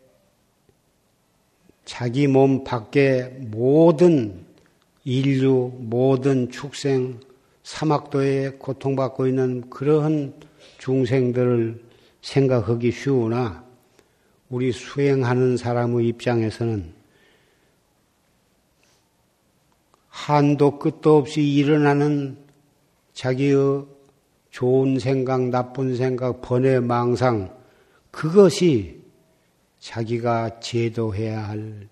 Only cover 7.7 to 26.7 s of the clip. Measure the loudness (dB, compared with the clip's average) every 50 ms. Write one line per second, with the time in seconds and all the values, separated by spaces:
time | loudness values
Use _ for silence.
7.7 | -10 -4 -2 0 0 0 -2 -2 -4 -2 0 0 0 -2 -4 -6 -8 -10 -10 -10
8.7 | -10 -6 -4 -4 -2 -2 -2 -4 -2 -2 -2 0 0 0 0 -2 -2 -6 -8 -12
9.7 | -12 -6 0 2 2 2 2 0 0 -2 -4 -6 -10 -16 -20 -20 _ _ -20 -20
10.7 | -20 -12 -6 -2 0 0 0 2 2 0 0 0 0 0 0 2 2 0 0 -2
11.7 | -6 -10 -16 -20 -20 _ _ _ _ _ -14 -4 0 2 2 2 2 0 0 0
12.7 | -2 -2 0 -2 -2 -2 -2 -2 0 0 0 0 -2 -2 -4 -4 -6 -10 -18 -20
13.7 | -20 _ _ _ _ _ _ _ _ _ _ _ _ _ _ -10 -6 -4 -4 -4
14.7 | -4 -6 -8 -10 -4 0 0 2 2 2 2 2 2 2 2 2 2 0 -2 -2
15.7 | -2 0 0 0 0 0 0 0 -2 -2 -2 -2 0 0 0 -2 -4 -4 -4 -4
16.7 | -4 -4 -6 -10 -14 _ _ _ _ _ _ _ _ _ _ _ _ _ _ _
17.7 | _ _ _ _ _ _ _ _ _ _ _ _ _ _ _ _ _ _ _ _
18.7 | _ _ _ _ _ _ _ _ _ _ _ _ _ _ _ _ _ _ _ _
19.7 | _ _ _ _ _ _ _ _ -20 -12 -4 0 2 2 4 4 4 4 2 2
20.7 | 2 0 -2 -4 -4 0 4 4 4 4 4 2 0 0 0 2 2 2 2 4
21.7 | 4 4 4 4 2 2 2 0 0 -2 -4 -6 -10 -14 -20 _ _ _ _ _
22.7 | _ _ _ _ _ _ _ _ _ -8 -4 -4 -2 0 2 2 4 4 4 2
23.7 | 0 -2 -4 -10 -18 -20 _ _ _ _ _ _ _ _ _ _ -10 -4 0 2
24.7 | 2 2 2 2 0 0 -2 -2 -2 -2 -2 -2 -2 -2 -2 0 -2 -2 -4 -4
25.7 | -6 -6 -4 -4 -2 -2 -2 -2 -2 -2 -4 -4 -6 -6 -6 -2 -2 0 2 2